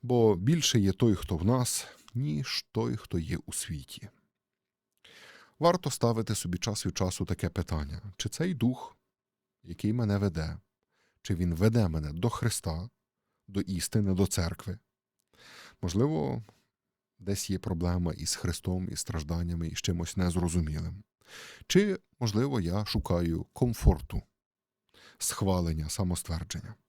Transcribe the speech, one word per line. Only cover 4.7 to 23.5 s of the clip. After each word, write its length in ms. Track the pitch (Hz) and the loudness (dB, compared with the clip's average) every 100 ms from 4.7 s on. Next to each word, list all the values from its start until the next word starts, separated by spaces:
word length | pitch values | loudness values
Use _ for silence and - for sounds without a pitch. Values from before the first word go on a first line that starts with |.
| _ _ _ - - - - - _ | _ _ _ -20 -20 -20 -20 -20 _
Варто 320 | 160 175 147 | 2 4 0
ставити 440 | - 117 113 110 107 | 0 2 2 0 -2
собі 220 | 90 87 | -2 -2
час 280 | - 104 - | -2 -2 -4
від 120 | - | 0
часу 280 | 92 - 92 | -2 0 -4
таке 240 | - 82 | -2 -2
питання: 520 | - - 80 73 76 101 - | -2 -2 -2 -4 -8 -12 -8
чи 120 | - | -8
цей 240 | - 170 | -4 -2
дух, 440 | 160 113 127 - _ _ _ _ _ _ _ | 2 0 0 -10 _ _ _ _ _ _ _
який 300 | - 85 104 | -16 -4 -2
мене 240 | 120 110 101 | 0 2 2
веде, 400 | 101 80 78 80 _ _ _ _ _ _ | 2 0 -4 -6 _ _ _ _ _ _
чи 140 | - 87 | -4 0
він 200 | 87 82 | 0 4
веде 320 | 104 117 98 | 4 4 2
мене 260 | 78 76 | 2 -2
до 160 | 80 117 | -2 -2
Христа, 600 | - 120 - - 80 101 _ _ _ _ _ - | 0 -2 -2 -4 -6 -8 _ _ _ _ _ -6
до 140 | 98 | -4
істини, 520 | 92 92 - 113 98 | -2 -2 0 0 2
до 140 | 92 98 | 4 4
церкви? 500 | - 85 87 - 92 _ _ _ _ _ _ - - - _ | 2 -2 -4 -10 -12 _ _ _ _ _ _ -20 -20 -20 _
Можливо, 600 | 92 90 135 156 139 123 110 _ _ _ _ _ _ _ | -2 2 2 2 -2 -4 -8 _ _ _ _ _ _ _
десь 300 | 95 98 - | -6 -4 -2
є 100 | 95 | -4
проблема 540 | - 87 87 90 87 | -2 -2 0 2 0
із 220 | 78 - - | -2 -4 -4
Христом, 540 | - 85 - 92 92 | -4 -4 -2 -2 -4
із 80 | - | -8
стражданнями, 680 | - 107 73 82 85 85 82 | -6 -6 -2 -2 -2 -2 -4
із 140 | - | -4
чимось 360 | - 85 82 - | -2 -2 -2 0
незрозумілим. 840 | 90 87 85 87 78 76 82 92 - _ _ - - - - | 0 2 0 0 0 -2 -6 -8 -16 _ _ -20 -18 -20 2
Чи, 320 | 180 208 190 _ _ | 4 4 0 _ _
можливо, 400 | 120 101 135 131 | -2 2 2 0
я 260 | 85 92 107 | 0 0 -2
шукаю 580 | 110 - 87 85 82 | -4 0 0 2 -2
комфорту, 800 | - | -4